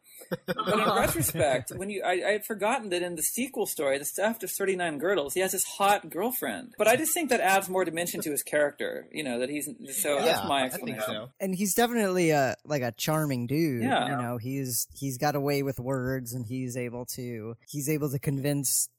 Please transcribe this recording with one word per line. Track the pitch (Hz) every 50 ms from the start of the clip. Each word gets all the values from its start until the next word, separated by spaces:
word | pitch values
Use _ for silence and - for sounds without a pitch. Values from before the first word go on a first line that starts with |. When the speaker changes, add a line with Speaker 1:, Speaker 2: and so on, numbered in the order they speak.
| _ - - - - - 175 - -
Speaker 1:
But | - 180 - - 185 - 214
in |
Speaker 2:
<laughs> | 214 220 202
Speaker 1:
retrospect, | 190 269 - - 339 - - - 165 160 143 127 120 - - -
when | - 190 202
you, | 208 190 -
I, | 170 180 180 -
I | 180 208
had | 208 208
forgotten | - 226 196 190 214 254 269 220 202
that | 175 175 175
in | 180 175
the | 160 151
sequel | - - 226 254 - - 247 196
story, | - - - 151 135 135 143
the | 143
theft | - - - 190 220 226 - 190
of | -
thirty-nine | - - 196 196 190 180 175 170 151 143
girdles, | 156 185 202 175 143 143 -
he | 180
has | 190 185 190
this | 185 -
hot | - - - 196 196 208 190 - 165
girlfriend. | 156 160 202 247 247 - - 135 104 85 - - - -
But | 214 220
I | 240
just | 254 320 311 -
think | 359 330 262
that | 247 208
adds | - 190 190 196 190 185
more | 185 190 185
dimension | 170 160 165 175 170 - - -
to | 156 143
his | 135 -
character, | - 156 151 147 143 143 - 110 95 - 67 - - -
you | 151 151
know, | 131 120 120
that | 127 131
he's, | 147 147 143 147 120 - - 139 135 -
so | - 151 143
that's | 143 - - - - -
Speaker 3:
Yeah, | -
Speaker 1:
my | 143 139 127
Speaker 3:
I | 127
think | 127 - 127 117
Speaker 1:
explanation. | 107 107 107
Speaker 3:
so. | 107 110 107 117 131 - -
Speaker 4:
And | 196 190 185
he's | 175 208 190 -
definitely | - 240 233 240 233 214 190 185 185 175 160
a, | 151 143 135 123 - - -
like, | - 151 143 127
a | 117 -
charming | - - - 156 156 156 147 135 123 120
dude. | 120 135 156 170 156 127 117 113
Speaker 1:
Yeah. | 262 254 165 117 131
Speaker 4:
You | 139 127 123
know, | 120 123 120
he's, | 107 127 135 139 135 127 117 - - - -
he's | - 139 139 127 123
got | 151 147 143
a | 147
way | 139 143 143 135 139
with | 139 131 -
words, | 120 127 135 131 123 127 131 131 127 117 120
and | 127 120
he's | 104 127 131 127 123 120
able | 131 123 120 113 120 123
to, | - - - 123 120 120 110 107 113 117 - _ -
he's | - 147 135 139
able | 156 147 147 147
to | 127 143
convince | - 151 139 139 131 147 143 143 135 - - - - - _